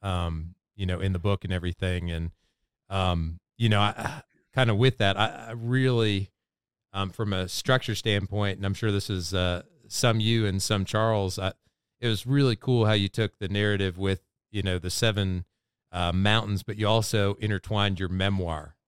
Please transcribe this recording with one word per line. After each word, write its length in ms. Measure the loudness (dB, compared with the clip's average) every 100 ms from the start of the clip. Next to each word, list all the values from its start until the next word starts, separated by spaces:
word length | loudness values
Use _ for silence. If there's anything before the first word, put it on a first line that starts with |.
um, 540 | -4 -2 -2 -4 -8 -14 _ -6
you 100 | -4
know, 140 | -2
in 140 | -2
the 60 | 0
book 240 | 0 -2
and 80 | -2
everything. 600 | -4 -4 -4 -4 -2 -4
And, 200 | -6 -6 -10 _ _ _ _ _
um, 500 | -2 0 0 -2 -6 _ -2
you 100 | 2
know, 120 | 4
I, 420 | 2 0 -6 -8 -14 _ _
kinda 220 | 0 2 4
with 240 | 2 4
that, 180 | 2 2
I, 280 | 0 -2 -12
I 20 |
really, 800 | -10 -2 0 2 2 0 0 -4 _ _ _ _ _ _
um, 160 | -8 -8
from 240 | -4 -4
a 140 | -2 -4
structure 480 | -4 0 0 0 -2
standpoint, 640 | 0 0 0 -2 -2 -2
and 80 | -4
I'm 100 | -2
sure 160 | 0
this 180 | 0 0
is, 240 | -4 -2
uh, 300 | 0 0 -2 -6 _ -10
some 320 | 0 2 4
you 260 | 2 2 2
and 160 | 0
some 240 | 0 0 0
Charles, 540 | 0 2 2 0 -2
I, 140 | -6 -6 _ _ _ _
it 80 | -2
was 200 | -2 0
really 280 | 2 4 2
cool 300 | 2 4 4
how 80 |
you 160 | 4 2
took 300 | 0 -2 -2
the 100 | -4
narrative 480 | 0 2 2 0 0
with, 240 | -2 -2 -4 _ _
you 100 | -4
know, 160 | -2 -2
the 140 | -4
seven, 540 | -2 0 0 0 -2 -6 _ _ _ _
uh, 200 | -2 0
mountains, 480 | 2 4 4 2 -4
but 160 | -4 -2
you 100 | 2
also 460 | 2 2 0 0 0
intertwined 600 | -4 -4 -2 0 0 0
your 100 | -2
memoir 680 | 0 0 0 -2 -6 -8 -18